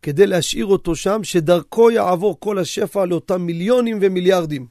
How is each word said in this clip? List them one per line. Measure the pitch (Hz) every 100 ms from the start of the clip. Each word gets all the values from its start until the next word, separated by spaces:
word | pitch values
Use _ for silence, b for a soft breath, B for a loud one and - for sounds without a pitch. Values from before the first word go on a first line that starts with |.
כדי | - 143 202
להשאיר | 185 156 - 220
אותו | 196 - 160
שם, | 190 214
שדרכו | 185 180 156 175 160 - 226
יעבור | 233 196 180 202 160
כל | 202 202
השפע | 165 - 196 202
לאותם | 185 175 - 185
מיליונים | 175 165 185 247 233 220
ומיליארדים. | 196 185 180 190 160 147 123